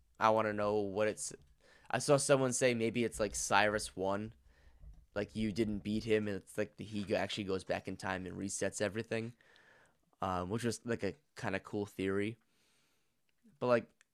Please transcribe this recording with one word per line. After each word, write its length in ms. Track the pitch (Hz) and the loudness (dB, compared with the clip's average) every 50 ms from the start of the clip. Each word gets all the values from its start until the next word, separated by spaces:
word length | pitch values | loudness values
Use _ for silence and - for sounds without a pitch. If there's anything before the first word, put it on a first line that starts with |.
| _ _ _ _ | _ _ _ _
I 100 | 104 110 | 4 4
wanna 240 | 110 110 110 107 104 | 6 6 2 2 0
know 220 | 104 104 104 104 107 | 0 0 0 0 0
what 260 | 101 98 95 101 107 107 | 0 0 0 2 2 2
it's, 260 | 98 - - - - - - _ _ _ _ - - - - - | 0 -2 -8 -10 -10 -14 -20 _ _ _ _ -20 -20 -20 -10 -4
I 100 | - 123 | -4 -2
saw 180 | 120 - 147 139 | 4 4 4 4
someone 360 | 139 - 143 131 135 127 120 | 6 6 4 6 6 2 2
say 200 | - 135 127 120 | 4 4 4 4
maybe 300 | 117 113 113 101 120 117 | 4 2 0 2 2 0
it's 160 | 110 - - | 0 0 -2
like 160 | 110 104 - | -2 -2 -2
Cyrus 600 | - - - 110 98 104 107 104 107 - - - | -4 -2 2 4 6 6 6 2 0 -4 -4 -6
one. 360 | 92 92 95 98 101 107 110 117 - _ - - _ - - - - - - - - - _ _ | -2 -2 0 0 -2 -4 -6 -10 -14 _ -20 -20 _ -20 -20 -20 -20 -20 -20 -20 -20 -20 _ _
Like, 200 | 101 104 - - | -6 -6 -4 -4
you 160 | 110 110 110 | -2 -2 -2
didn't 280 | 98 110 113 104 104 101 | 2 0 0 0 0 -4
beat 240 | - 104 104 110 107 | -4 -2 -2 -2 2
him, 240 | 117 107 107 107 104 | 2 2 2 2 0
and 100 | 101 92 | -4 -6
it's 200 | - - - - | -8 -10 -4 -4
like 200 | 107 - - - | -4 -4 -4 -12
the, 60 | 101 | -14
he 200 | 98 110 104 101 | -8 -6 -6 -2
go-, 120 | 92 107 | 0 0
actually 300 | 92 92 101 - - 107 | 0 0 -2 -4 -6 -2
goes 180 | 92 95 95 92 | -2 -2 -4 -2
back 240 | - 90 92 - - | -4 -4 -4 -4 -8
in 80 | 95 95 | -10 -8
time 280 | - 98 95 92 92 | -4 -4 -4 -4 -4
and 100 | 90 90 | -8 -8
resets 460 | 92 98 98 - - 98 98 95 - | -6 -6 -6 -4 -2 -2 -2 -2 -2
everything, 520 | 104 104 92 110 113 - 113 113 113 117 123 _ _ _ - - - - - - - _ _ _ _ _ _ _ | -2 -2 -2 -4 -6 -4 -4 -4 -4 -6 -10 _ _ _ -20 -20 -20 -20 -20 -20 -20 _ _ _ _ _ _ _
um, 280 | - 95 92 90 90 90 | -4 -2 0 -2 -2 -2
which 140 | 101 113 110 | -4 -2 -2
was, 180 | 117 107 - - | -2 -4 -4 -4
like, 180 | 120 117 - - | -6 -6 -4 -4
a 120 | 98 87 - _ _ _ - | -6 -6 -6 _ _ _ -8
kinda 220 | - 107 95 98 | -6 -4 -4 -4
cool 240 | - - - 104 101 | -6 -4 -6 -6 -6
theory. 520 | 98 - - 95 95 98 101 101 107 117 - _ _ _ _ _ _ _ _ _ _ _ _ _ _ _ _ _ _ _ _ _ 226 - _ | -6 -6 -4 -2 0 0 0 -2 -2 -6 -10 _ _ _ _ _ _ _ _ _ _ _ _ _ _ _ _ _ _ _ _ _ -20 -12 _
But, 80 | 131 123 | 2 2
like, 200 | 123 120 113 - _ _ - _ | 2 2 2 -2 _ _ -20 _